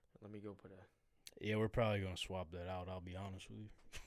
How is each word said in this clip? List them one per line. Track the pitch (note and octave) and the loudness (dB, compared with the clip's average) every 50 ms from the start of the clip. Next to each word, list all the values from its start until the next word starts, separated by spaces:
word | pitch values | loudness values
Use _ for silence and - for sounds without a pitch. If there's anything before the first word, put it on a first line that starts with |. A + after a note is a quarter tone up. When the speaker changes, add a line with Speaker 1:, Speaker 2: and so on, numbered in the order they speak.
| _ _ _ - | _ _ _ -16
Speaker 1:
Let | G#2+ G#2 G#2+ | -12 -10 -10
me | G#2 | -6
go | G2+ G#2 G2 F#2+ | -6 -6 -8 -8
put | - F#2 F#2+ | -12 -16 -16
a | F#2+ F#2 - _ _ _ _ _ _ _ - - - - | -16 -18 -20 _ _ _ _ _ _ _ -14 -10 -4 0
Speaker 2:
Yeah, | G#2 G#2+ | 2 6
we're | G#2+ A2 G#2+ | 6 6 6
probably | - B2+ A#2 G#2+ G#2 G2+ | 6 6 6 6 6 4
gonna | F#2+ F#2 F2+ | 4 2 0
swap | - - - F#2+ F#2 F2+ D#2+ | -2 -2 -2 0 -2 -2 -2
that | E2+ F2+ F2 F2+ | -4 -4 -2 -2
out, | F#2 F2+ F2+ F#2 | -2 -2 -2 -2
I'll | F#2 F#2 | -4 -4
be | F2 F2+ F2 | -4 -4 -4
honest | F#2+ G2 G2 F#2 F#2 - - | -4 -4 -4 -4 -6 -8 -8
with | A2 G#2+ | -8 -8
you. | G#2+ G2+ - - - - - - - | -8 -8 -10 -14 -14 -10 -8 -8 -10